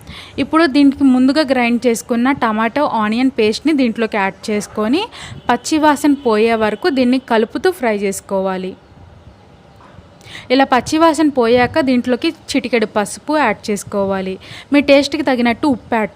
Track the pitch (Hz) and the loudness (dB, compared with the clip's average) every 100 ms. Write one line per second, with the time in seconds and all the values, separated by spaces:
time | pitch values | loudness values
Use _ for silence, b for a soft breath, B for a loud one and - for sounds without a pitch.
0 | B B B - 277 311 330 262 277 269 | B B B -8 -2 2 2 4 4 4
1 | 277 254 262 285 285 262 240 233 254 233 | 2 4 2 2 0 0 0 0 0 -2
2 | - 240 247 277 233 214 226 226 294 226 | -2 -2 0 0 -2 0 -2 -2 -2 0
3 | 214 226 262 247 214 214 285 311 247 220 | -2 0 -2 0 0 0 -2 0 0 0
4 | 220 220 196 190 - 208 - - 214 302 | -4 -2 -4 -4 -6 -6 -4 -6 -2 -2
5 | 453 B B B - 240 - 311 302 277 | -4 B B B -4 -4 0 0 2 2
6 | 302 277 254 214 226 226 214 214 359 269 | 2 2 0 2 2 2 0 0 -2 0
7 | 247 254 - 226 226 285 226 - 240 208 | 2 0 0 0 0 0 -2 0 -2 -2
8 | 196 196 - 196 190 185 185 - - - | -4 -6 -6 -4 -2 -4 -8 -12 -20 -20
9 | - - - - - - - - - - | -20 -20 -20 -20 -20 -20 -20 -20 -20 -20
10 | - - B B B 254 269 254 226 311 | -20 -20 B B B 0 2 2 0 2
11 | 330 302 320 269 226 247 247 311 269 247 | 2 4 0 2 2 4 2 0 0 0
12 | 240 240 330 320 - 277 240 240 220 220 | 0 -2 -2 -6 -4 -4 0 -2 0 -2
13 | 202 - - 302 262 202 - 202 - 202 | -4 -8 -4 0 0 -2 -6 -8 -6 -4
14 | 196 190 190 190 B B B 285 285 277 | -4 -4 -6 -10 B B B 0 4 4
15 | 277 320 302 254 240 233 302 247 - 233 | 4 -2 -2 0 0 0 0 -2 -2 -2
16 | 208 | -2